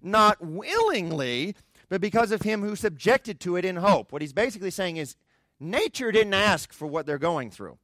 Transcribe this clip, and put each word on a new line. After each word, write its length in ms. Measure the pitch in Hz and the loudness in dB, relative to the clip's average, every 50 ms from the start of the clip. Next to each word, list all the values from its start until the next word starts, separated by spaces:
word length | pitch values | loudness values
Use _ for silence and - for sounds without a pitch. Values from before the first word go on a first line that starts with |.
not 400 | - 180 202 220 214 208 214 _ | -6 0 4 6 6 6 6 _
willingly, 1120 | 175 165 156 185 220 277 370 453 453 427 359 226 175 165 160 151 135 123 120 120 147 196 202 _ _ _ _ _ _ _ | -4 -10 -10 -8 -6 -2 0 2 2 2 2 0 -2 -2 -2 -2 -2 -2 -2 -2 -2 -4 -6 _ _ _ _ _ _ _
but 140 | 185 190 | -4 -2
because 300 | 175 208 - 226 233 208 | -2 0 2 2 2 2
of 100 | 214 214 | 0 -2
him 200 | - 208 220 214 | -2 -2 -2 -2
who 140 | 202 208 208 | -2 -4 -6
subjected 640 | - - 214 165 135 - 202 247 269 _ 233 196 - | -2 -4 -4 -4 0 2 2 2 2 _ -4 -12 -8
to 160 | - 180 175 180 | -4 -4 -2 -2
it 80 | 175 | -2
in 100 | 190 185 | -2 -4
hope." 360 | 175 175 202 196 135 101 _ | 0 4 4 4 4 2 _
What 120 | - 143 151 | -8 -8 -8
he's 100 | 147 131 | -4 -2
basically 380 | 190 220 262 - 202 185 190 | 0 0 0 -2 -6 -8 -8
saying 260 | 175 - 190 175 165 160 | -4 -4 -4 -4 -4 -6
is, 180 | 151 127 - _ _ _ _ _ _ _ _ _ | -8 -8 -10 _ _ _ _ _ _ _ _ _
nature 520 | 135 160 196 285 427 - - - 262 226 | -10 -4 -2 -2 -2 -2 -4 -4 -4 2
didn't 220 | 202 220 220 202 196 | 4 4 4 4 2
ask 400 | 190 202 214 190 151 - - - | 4 4 4 4 2 -2 -8 -14
for 140 | - 156 151 | -12 -10 -6
what 180 | 143 160 147 | -6 -6 -4
they're 140 | 139 147 139 | -4 -4 -2
going 320 | 143 170 170 151 127 107 | 0 0 0 -2 -4 -8
through. 260 | - - 104 87 62 _ | -12 -14 -14 -16 -16 _